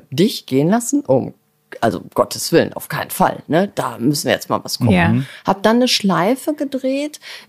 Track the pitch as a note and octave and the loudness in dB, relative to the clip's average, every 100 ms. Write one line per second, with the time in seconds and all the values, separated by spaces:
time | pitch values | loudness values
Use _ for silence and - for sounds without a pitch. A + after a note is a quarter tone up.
0 | - C3 G3+ - - C3 D#3 A3+ A#3+ C#4+ | -6 0 2 0 -2 0 2 2 0 -2
1 | - B2+ - - _ _ _ - A#2 F2+ | 2 0 0 -10 _ _ _ -2 -2 -2
2 | - - G2+ A2+ - E3 G2+ - - D3 | -6 -2 -2 -2 0 2 2 -4 -10 -8
3 | - - F3 - - D#3 G3 - C3+ A2 | -8 0 0 0 -2 0 0 -2 -6 -2
4 | A#2 C#3+ C#3 G2 - A2+ - - B2 F3+ | 0 0 0 -2 0 -4 -4 -2 2 4
5 | E3+ A#2 C3+ - - G3 G#3 A#3 B3 - | 4 2 -2 -8 -4 0 2 4 2 2
6 | G3 E3 F3+ C4 - D4+ C#4 C4 C4 C4+ | 2 2 2 0 -2 -4 -4 -4 -2 -2
7 | D4 - - - | -4 -10 -18 -20